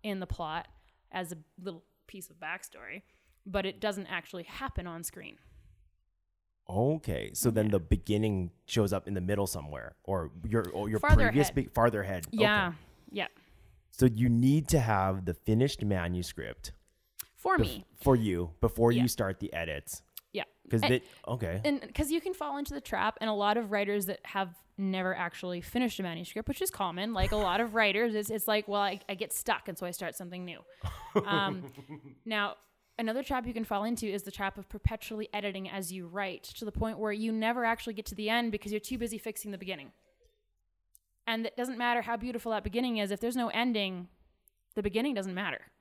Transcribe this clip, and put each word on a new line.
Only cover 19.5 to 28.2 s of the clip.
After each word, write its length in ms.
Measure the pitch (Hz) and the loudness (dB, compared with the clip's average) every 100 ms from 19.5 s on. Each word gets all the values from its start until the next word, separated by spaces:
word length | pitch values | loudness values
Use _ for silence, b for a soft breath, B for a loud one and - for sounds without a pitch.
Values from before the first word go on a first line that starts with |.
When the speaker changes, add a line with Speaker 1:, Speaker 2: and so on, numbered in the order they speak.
Speaker 2:
edits. 480 | 82 82 73 - - _ - _ | -4 -4 -6 -8 -14 _ -20 _
Speaker 1:
Yeah. 120 | - - _ - | -10 -10 _ 0
Speaker 2:
'Cause 120 | 117 | 2
Speaker 1:
And, 100 | - | 4
Speaker 2:
they, 120 | 123 B B - | 2 B B -6
okay. 340 | 120 95 92 | -4 -2 0
Speaker 1:
and 300 | 285 285 208 | 0 0 -4
'cause 180 | - 294 | -4 0
you 80 | 330 | 0
can 140 | 370 | -2
fall 240 | 370 294 285 | -6 -6 -4
into 160 | 285 | -6
the 80 | 285 | -6
trap, 380 | - 190 208 - | -4 0 0 0
and 80 | 220 | -2
a 40 | |
lot 240 | 208 202 220 | 2 2 2
of 140 | 214 | 0
writers 360 | 208 202 208 185 | 0 2 0 -2
that 180 | 190 | -6
have 300 | - 196 190 170 _ - | -4 -4 -4 -6 _ -4
never 380 | 196 190 185 | -2 0 0
actually 460 | 185 170 - 180 180 | 0 -4 -4 -6 -6
finished 380 | - 240 247 - | -2 0 2 0
a 40 | |
manuscript, 460 | 185 165 175 214 226 | -4 -6 -6 -6 -4
which 120 | 277 | -2
is 80 | 370 | -4
common, 420 | - 190 175 214 | -2 -2 -2 -2
like, 180 | 208 190 | 2 2
a 60 | 214 | 4
lot 240 | 196 190 | 2 2
of 140 | 233 | 2
writers, 380 | 220 208 196 233 | 4 4 4 2
it's, 140 | 214 | 0